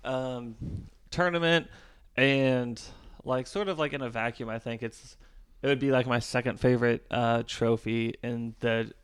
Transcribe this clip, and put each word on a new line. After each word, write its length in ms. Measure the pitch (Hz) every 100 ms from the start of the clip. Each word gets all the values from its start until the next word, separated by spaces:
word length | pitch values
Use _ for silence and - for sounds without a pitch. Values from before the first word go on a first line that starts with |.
um, 520 | 131 131 131 127 120 113 - - - - -
tournament, 580 | - 175 170 165 165 - - - - - -
and, 640 | 135 135 135 127 120 113 - - - -
like, 240 | - 127 127
sort 220 | 196 202
of, 100 | 165
like, 140 | 151
in 80 | 139
a 80 | 127
vacuum, 400 | 113 117 117 113
I 100 | 113
think 240 | 120 117
it's, 320 | 117 - - - - - - -
it 60 | 135
would 120 | 139
be, 120 | 139
like, 160 | 131 123
my 120 | 120
second 400 | - 127 123 101
favorite, 460 | 127 123 120 117 -
uh, 340 | 120 117 117
trophy 720 | 117 - 117 113 110 117 113 -
in 320 | 120 117 117 110
the 320 | 117 113 113 -